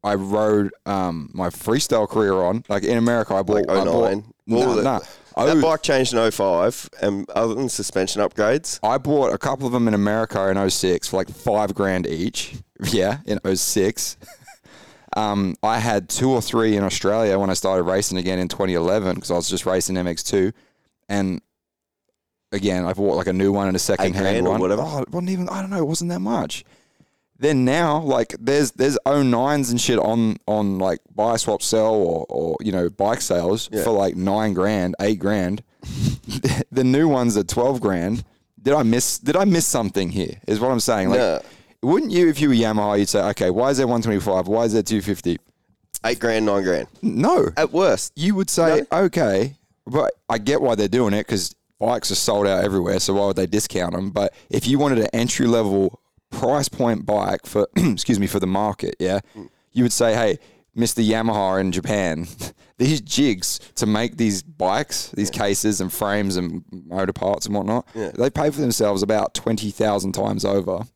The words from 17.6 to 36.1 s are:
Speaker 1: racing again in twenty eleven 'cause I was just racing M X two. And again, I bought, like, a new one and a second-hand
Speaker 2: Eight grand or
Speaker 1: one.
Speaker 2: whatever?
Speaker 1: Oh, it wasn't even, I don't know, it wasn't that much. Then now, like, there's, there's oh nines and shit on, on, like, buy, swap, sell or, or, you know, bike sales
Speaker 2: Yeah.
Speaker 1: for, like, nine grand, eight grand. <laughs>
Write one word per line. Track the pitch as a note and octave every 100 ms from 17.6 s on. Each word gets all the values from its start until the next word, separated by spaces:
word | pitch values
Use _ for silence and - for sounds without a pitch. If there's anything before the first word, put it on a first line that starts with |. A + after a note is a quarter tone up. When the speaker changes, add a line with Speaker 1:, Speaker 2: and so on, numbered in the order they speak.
| F#2+ F#2
Speaker 1:
racing | F2 F#2+ G2+ F#2
again | F2+ F#2
in | F2+
twenty | - F#2+
eleven | F2 E2+ G#2 F#2+
'cause | F2+ -
I |
was | F2 E2
just | F2+
racing | - F#2 F#2 F#2
M | F2+
X | E2
two. | - G2+ F#2 - _ _ _ _ -
And | G2+ G2 F2+ _ _ _ _ _ _ _ _ _ _ _
again, | G#2 G2+ F2+
I | F2+
bought, | F#2 G2+ F2
like, | F#2
a |
new | F#2 G2
one | G2+ G2
and | F#2
a |
second-hand | - F#2 G2 F#2+
Speaker 2:
Eight | G2
grand | G#2+ F2+
or |
Speaker 1:
one. | G2
Speaker 2:
whatever? | F#2 G#2
Speaker 1:
Oh, | D#3 D3
it | -
wasn't | F3 F3+
even, | F#3 F3+
I | G3
don't | F#3+
know, | G3
it | D3+
wasn't | E3 E3+
that | F3
much. | - A#3 - - - _ _ _ _ _ _ _
Then | C#3 C#3+
now, | B2+ D3+ E3+ D3+
like, | D#3 B2+ A#2 -
there's, | A#2 C#3+ C3+
there's | - C3 C3 -
oh | C#3+
nines | C3+ A#2 C3 D3 B2
and | A#2+
shit | - A2+
on, | G#2 A#2 A2+ - -
on, | G#2+ G2+ F#2+
like, | F#2+ E2+ _
buy, | - A2 A2+
swap, | - G#2
sell | - A2+ A2
or, | A2 F2 E2 -
or, | - E2 D#2
you | G#2
know, | F#2 F2
bike | - A#2 A#2
sales | - F2 F2 A2 -
Speaker 2:
Yeah. | G#2+
Speaker 1:
for, | A2+
like, | G#2 F#2+ -
nine | F#2+ G#2 A2
grand, | F#2 G2 G#2 F2+ -
eight | G2+ G#2
grand. | F#2+ G#2 F2+ G#2 - _
<laughs> | - - -